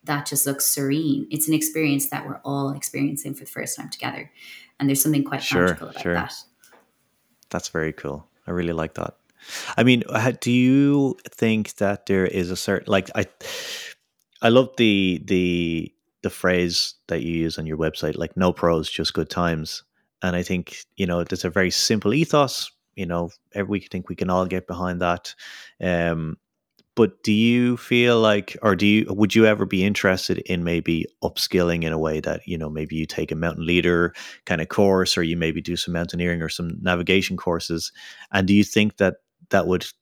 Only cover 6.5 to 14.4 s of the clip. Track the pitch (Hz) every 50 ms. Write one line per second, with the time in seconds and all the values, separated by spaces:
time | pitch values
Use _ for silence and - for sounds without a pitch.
6.5 | _ _ _ - - _ _ _ _ _ _ _ _ _ _ _ _ _ _ _
7.5 | - 90 - - - 82 78 78 76 - - 71 69 73 - _ _ _ _ -
8.5 | 87 90 85 85 82 80 80 80 _ 50 50 50 _ _ _ _ _ _ - -
9.5 | - - - - - - 117 123 127 120 - - 131 110 113 131 117 - - 123
10.5 | 120 123 123 127 135 139 143 143 143 143 139 131 123 - _ - - - 117 113
11.5 | 110 110 104 - - - 104 98 101 - _ - 98 95 92 - - 98 87 87
12.5 | 92 - - - 98 - - - 101 95 95 - - 110 - - _ _ - -
13.5 | - - - - - - - - - _ _ _ _ _ _ _ _ _